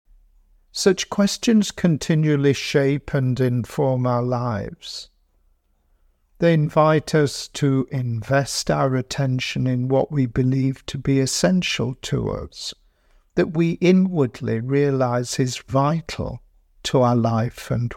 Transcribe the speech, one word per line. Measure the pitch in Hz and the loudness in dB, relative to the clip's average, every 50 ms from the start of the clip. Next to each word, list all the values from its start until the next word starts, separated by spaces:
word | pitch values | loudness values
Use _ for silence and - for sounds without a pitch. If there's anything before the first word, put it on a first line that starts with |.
| _ _ - - _ _ _ _ _ _ _ _ _ _ | _ _ -20 -20 _ _ _ _ _ _ _ _ _ _
Such | - - - 196 185 - - - | -10 0 2 2 2 2 -4 -6
questions | - - 202 196 - - - 240 220 214 196 - | -2 0 0 0 -2 -2 0 2 2 2 2 -2
continually | - - - 175 151 - - - 165 156 156 151 151 139 139 143 131 | -6 -6 -2 -2 -2 -2 0 0 0 0 2 2 0 2 2 2 2
shape | - - - - 147 139 139 143 143 - - - | 0 -4 -2 0 0 2 2 0 -2 -4 -4 -4
and | 143 131 127 123 123 | -2 0 0 0 0
inform | 127 123 123 123 107 - - - 143 135 131 127 123 | 0 0 0 -2 -4 -4 -4 -2 0 0 0 0 0
our | 123 123 120 120 | 0 0 0 -2
lives. | 123 123 120 123 123 110 98 107 - 170 - - - - - - - _ _ _ _ _ _ _ _ _ _ _ _ _ _ _ _ _ _ _ _ _ _ _ _ _ - | -2 -2 -4 -4 -4 -4 -6 -6 -8 -12 -16 -16 -16 -16 -16 -18 -20 _ _ _ _ _ _ _ _ _ _ _ _ _ _ _ _ _ _ _ _ _ _ _ _ _ 0
They | 175 170 165 | 2 4 4
invite | 156 151 147 - 160 151 156 156 151 - - - | 4 2 2 2 4 4 4 4 2 0 0 2
us | 156 147 131 - - - - | 2 2 2 -2 -8 -12 -12
to | - - 147 139 135 135 - - | -4 -2 0 2 2 2 0 -2
invest | 147 131 123 120 117 113 107 - 139 139 131 - - - - - | -4 -4 -4 -4 -4 -6 -2 0 0 0 0 -2 -6 -4 -2 -2
our | 151 147 139 135 131 | 0 0 0 0 0
attention | 127 127 - - - 139 131 127 127 - - - 135 127 127 | -2 -2 -4 -4 -2 -2 0 0 -2 -4 -4 -4 -2 -2 0
in | 127 123 123 | 0 0 0
what | 131 135 135 135 - | 2 2 2 0 0
we | 151 143 131 | 0 0 0
believe | 117 - 135 127 127 131 135 131 135 131 - _ | 0 0 0 2 2 2 2 0 -2 -2 -4 _
to | - - 135 | -12 -10 -6
be | - 139 135 135 | -2 0 2 2
essential | 135 131 - - - 180 185 180 - - - - 113 123 131 - | 0 0 0 0 2 2 2 2 0 0 -2 -2 -4 -4 -6 -8
to | - - 143 123 110 98 | -6 -4 -4 -2 -2 -4
us, | 101 - - - - - - - - - _ _ _ _ _ _ _ _ _ _ _ | -4 -6 -8 -12 -14 -14 -12 -14 -14 -14 _ _ _ _ _ _ _ _ _ _ _
that | - - - 156 | -2 -2 0 0
we | 165 170 165 165 | 0 0 0 0
inwardly | - 170 175 185 185 190 185 180 156 135 117 - - 120 113 113 113 | 2 4 6 6 6 4 2 2 0 0 0 -2 -6 -4 -4 -2 -2
realize | 117 131 139 143 143 143 135 131 127 123 120 123 123 - - - | -2 0 0 2 2 2 2 2 0 0 0 -2 -2 -4 -2 -2
is | 135 127 - - | -2 -2 -4 -8
vital | - - 131 135 139 147 160 165 - - - - - - 127 - - _ _ _ _ _ _ _ - | -10 -2 0 2 2 2 0 -2 -4 -8 -8 -6 -6 -6 -8 -12 -16 _ _ _ _ _ _ _ -4
to | - - 135 | 0 2 4
our | 123 120 123 | 4 4 4
life | 120 113 117 113 110 110 117 - - - - | 4 2 2 2 0 -2 -2 -6 -12 -8 -4
and | 127 113 120 117 - | -4 -4 -2 -4 -4